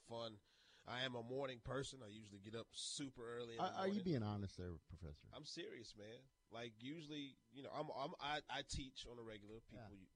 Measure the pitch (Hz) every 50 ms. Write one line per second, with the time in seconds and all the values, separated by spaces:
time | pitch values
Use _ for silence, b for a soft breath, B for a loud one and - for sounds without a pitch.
0 | - - 117 117 117 113 107 101 B B B B B B B B B - 117 123
1 | 131 131 123 120 113 120 127 135 139 131 127 113 - 131 127 135 135 - - 131
2 | 120 104 104 110 110 101 101 101 98 110 110 113 110 - - - - - - -
3 | 147 135 - 127 117 117 117 120 120 117 117 131 175 190 - - 190 190 202 208
4 | 180 185 151 123 107 104 104 101 101 95 - - 90 90 85 78 - - 87 80
5 | 87 73 73 - - - - 131 156 - - 165 175 - - 127 107 - - 107
6 | 104 107 113 131 135 - _ _ _ _ 98 113 120 120 107 107 117 135 151 170
7 | 151 143 151 147 143 135 120 - _ - 113 135 135 113 - 143 156 147 - 123
8 | 135 165 180 - 135 143 151 151 - - 123 139 139 - - 151 139 131 - -
9 | - 113 120 120 113 113 110 104 101 104 110 113 - - 113 123 113 98 104 98
10 | 92 - -